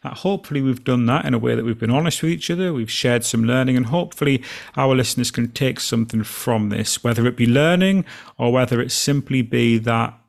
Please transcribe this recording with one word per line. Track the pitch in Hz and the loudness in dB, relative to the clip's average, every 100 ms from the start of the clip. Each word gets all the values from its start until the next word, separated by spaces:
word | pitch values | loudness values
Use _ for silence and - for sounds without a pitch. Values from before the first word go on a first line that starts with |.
that | 143 - | -12 -6
hopefully | 185 196 - 147 | -4 -4 -4 -2
we've | 135 127 | 0 -2
done | - 123 117 | 0 2 2
that | 139 | 2
in | 143 | 0
a | 120 | 0
way | 120 117 | 0 0
that | |
we've | 117 113 | -2 -2
been | 117 | 0
honest | 131 170 - | 2 0 -2
with | 160 | -2
each | 170 - | -2 -4
other. | 170 185 | -2 -2
We've | 143 110 | -4 -4
shared | - 127 120 | -2 2 2
some | 117 113 | 0 0
learning, | 113 127 131 127 | 2 2 2 2
and | 117 | 2
hopefully | 170 - - 143 135 - - - - | -2 -2 -2 0 0 -4 -16 -10 -2
our | 135 | 2
listeners | 131 120 - 120 | 2 0 -2 -4
can | - 117 | -2 -4
take | - 131 120 | -2 -2 -2
something | - 117 113 113 | -2 -2 0 -2
from | 104 - - 113 104 | -4 -6 -2 0 0
this, | 107 107 - | -2 -4 -2
whether | 120 117 120 | 0 2 0
it | 123 | 2
be | 120 | 2
learning | 127 156 180 190 196 - - - - | 4 4 4 4 2 -2 -12 -20 -4
or | 120 | 0
whether | 127 123 117 | 2 2 0
it | - | -2
simply | - - 143 135 131 | -2 0 -2 0 -2
be | 117 123 120 113 | 0 2 2 2
that | 113 113 117 - | 2 0 -2 -6